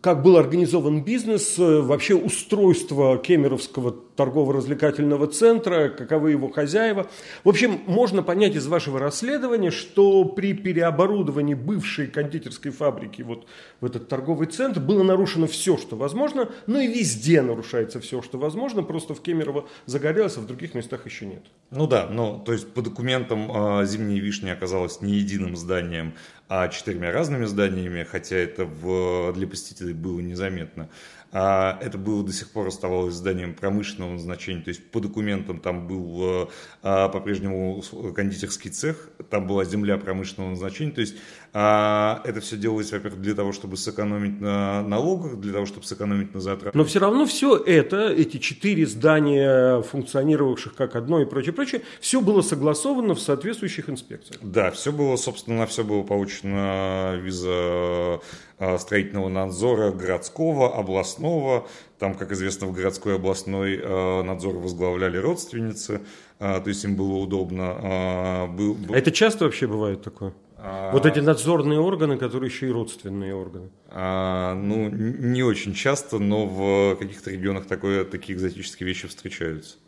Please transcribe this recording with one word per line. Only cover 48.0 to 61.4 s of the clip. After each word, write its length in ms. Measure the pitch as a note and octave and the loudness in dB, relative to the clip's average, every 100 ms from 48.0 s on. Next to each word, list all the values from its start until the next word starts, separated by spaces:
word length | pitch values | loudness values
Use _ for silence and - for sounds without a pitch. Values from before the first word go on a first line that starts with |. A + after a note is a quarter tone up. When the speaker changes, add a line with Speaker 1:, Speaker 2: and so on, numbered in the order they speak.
| A3 | 0
Speaker 1:
эти 300 | D#3+ D#3+ C3+ | 2 2 0
четыре 480 | - C#3 G3 F#3+ D3+ | -6 -2 0 2 0
здания, 960 | A2 D#3 D#3 D3 C#3+ C3+ C3 B2+ B2 | 2 4 6 4 4 6 6 6 4
функционировавших 920 | G#2+ C#3 C3 C#3 C#3 D3+ C#3 A#2 A2+ | 0 -6 -2 0 2 4 2 0 -6
как 220 | - B2+ B2 | -4 -4 -2
одно 240 | A#2+ E3 | 0 2
и 60 | C#3+ | 2
прочее, 260 | C#3 C3 | 0 -2
прочее, 300 | E3+ C#4 B3 - - | -2 -2 -4 -8 -10
все 220 | - C4 | 0 2
было 180 | G3+ G#3 | 6 4
согласовано 760 | - D3 D3 D3 C4+ C4+ A3+ | 4 2 2 2 0 0 2
в 60 | E3 | 0
соответствующих 680 | - C#3 F3 A#3 F#3+ - - | 0 0 0 -4 -6 -6 -8
инспекциях. 500 | - - - - - | -10 -10 -18 -16 -14
Speaker 2:
Да, 280 | G#2 F#2+ F#2 | -2 2 2
все 220 | - D3+ | 0 -4
было, 240 | D3 C#3+ B2+ | 0 2 2
собственно, 420 | - - - A2+ | -2 -6 -4 -2
на 80 | A2+ | -2
все 180 | A#2 | -2
было 180 | G#2+ G#2 | 0 0
получено 1120 | G2 G2+ G2 - G2 G2 G2 F#2+ F#2+ F#2+ F#2+ F2+ | 0 -2 -2 -6 -4 -2 -2 -2 -2 -2 -2 -4
виза, 1000 | F#2 F#2 F2+ F2+ F2 F2 F2 F2 F2+ E2+ - - - _ | -6 -4 -2 0 0 0 0 0 0 -2 -6 -20 -20 _
а, 160 | F#2+ F2+ | -2 -2
строительного 500 | - G#2 G2+ G2+ F#2+ | 0 0 0 -4 -2
надзора 640 | F#2 F#2+ F2+ A#2 A2+ G#2+ | -2 -4 0 2 4 2
городского, 840 | F#2 F#2 F2+ - - D#3+ D3 B2 | 0 -2 -2 -4 -2 0 4 2
областного. 920 | A#2+ F#2+ F#2+ F2+ - D3+ E3+ | 2 -2 -2 -2 -4 -2 0